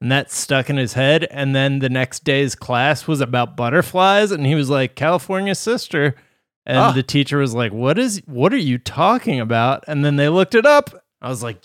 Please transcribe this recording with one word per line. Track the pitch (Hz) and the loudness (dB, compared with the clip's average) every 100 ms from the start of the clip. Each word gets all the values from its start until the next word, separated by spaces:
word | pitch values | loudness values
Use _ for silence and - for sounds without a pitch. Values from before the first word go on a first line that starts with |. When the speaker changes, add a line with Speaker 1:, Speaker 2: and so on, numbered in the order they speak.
Speaker 1:
And | 120 | -2
that | 139 - | -2 -2
stuck | - - 135 123 | -8 -2 -2 0
in | 143 | -2
his | 123 | -2
head. | 127 135 160 165 | 0 2 2 0
And | 139 139 135 | -4 -2 0
then | 139 139 | 0 0
the | 131 | -2
next | 127 127 - - | -2 -4 -4 -2
day's | 135 139 | 0 0
class | - - 123 139 143 - | -4 -4 0 2 0 -2
was | 156 | -2
about | 117 127 120 - | 0 -2 -2 -2
butterflies. | 120 156 175 180 190 202 208 | 0 0 0 2 4 4 2
And | 175 139 | 0 0
he | |
was | 156 135 | 0 0
like, | 139 127 | 0 -2
"California | - 151 180 - 190 196 185 | -2 0 0 -2 -4 -2 -4
Sister." | 220 240 - 156 143 - _ _ _ _ - | -2 -4 -4 -2 0 -2 _ _ _ _ -2
And | 131 | 2
Speaker 2:
Ah. | 214 | 2
Speaker 1:
the | 131 | 2
teacher | 123 143 135 143 | 0 0 0 0
was | 139 117 | -2 -2
like, | 113 | -4
"What | 107 127 175 | -2 0 0
is, | 262 202 - | 0 -4 -8
what | 123 160 | 0 0
are | 269 | 2
you | 147 123 | 0 -2
talking | - - 180 240 - 135 | -4 0 2 2 0 -4
about?" | 113 117 123 135 - | 0 0 0 -2 -4
And | 151 147 | -2 0
then | 143 | 2
they | 147 | 2
looked | 180 190 | 2 2
it | 226 262 | 4 6
up. | 294 285 - _ _ | 4 2 -6 _ _
I | - | -10
was | 117 | -8
like, | 117 101 | -8 -12